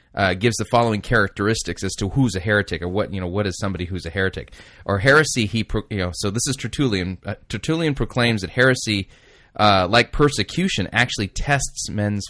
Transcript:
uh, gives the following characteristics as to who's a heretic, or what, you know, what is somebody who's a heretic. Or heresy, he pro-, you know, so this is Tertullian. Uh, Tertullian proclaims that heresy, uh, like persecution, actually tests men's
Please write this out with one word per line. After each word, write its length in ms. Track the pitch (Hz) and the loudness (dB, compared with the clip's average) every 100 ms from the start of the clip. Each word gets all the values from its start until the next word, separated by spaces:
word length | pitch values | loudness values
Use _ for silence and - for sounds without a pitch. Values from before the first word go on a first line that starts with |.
| _ | _
uh, 180 | - 95 | -2 0
gives 220 | 92 117 107 | 2 0 0
the 80 | |
following 380 | 107 120 117 104 | 0 2 2 0
characteristics 840 | - 117 98 - 101 113 - 87 | 0 0 0 0 0 0 -4 -6
as 100 | 98 | -6
to 140 | - 98 | -4 -2
who's 260 | 139 127 | 2 0
a 60 | 90 | 0
heretic, 400 | 98 104 98 82 | 0 0 0 -4
or 60 | 87 | -4
what, 240 | 95 - | -2 -2
you 80 | 95 | -4
know, 60 | 90 | -4
what 200 | 95 101 | -2 -2
is 120 | - | -2
somebody 260 | 101 90 | -4 -4
who's 220 | 90 92 82 | -6 -6 -6
a 40 | |
heretic. 420 | 98 95 87 - - - - - | -2 -2 -4 -12 -18 -20 -14 -4
Or 120 | 98 | 0
heresy, 480 | 135 147 151 127 107 | 6 6 4 0 -2
he 160 | 113 | -2
pro-, 200 | 104 110 - | -2 -4 -4
you 80 | 104 | -4
know, 120 | 90 | -4
so 160 | 85 104 | -2 -4
this 160 | 110 - | -2 -4
is 80 | 131 | -4
Tertullian. 600 | 117 - 135 98 92 92 | -6 -2 0 0 -2 -6
Uh, 100 | - 101 - | -10 -12 -10
Tertullian 460 | 107 - 160 160 | -8 -4 -2 0
proclaims 460 | 139 110 127 120 110 | -2 -2 2 2 2
that 100 | 92 | -2
heresy, 580 | - 131 123 113 101 - - _ _ _ - | 2 4 4 0 -2 -2 -12 _ _ _ 2
uh, 300 | 104 95 90 | 4 6 6
like 220 | 117 123 | 4 4
persecution, 760 | - 147 120 98 - 185 - 92 | 4 2 2 -4 -2 -2 -2 -2
actually 360 | 117 120 - 101 | 0 0 0 -4
tests 600 | - - 139 139 - - | -4 0 0 0 -8 -8
men's 340 | 104 104 104 - | -2 -2 -2 -4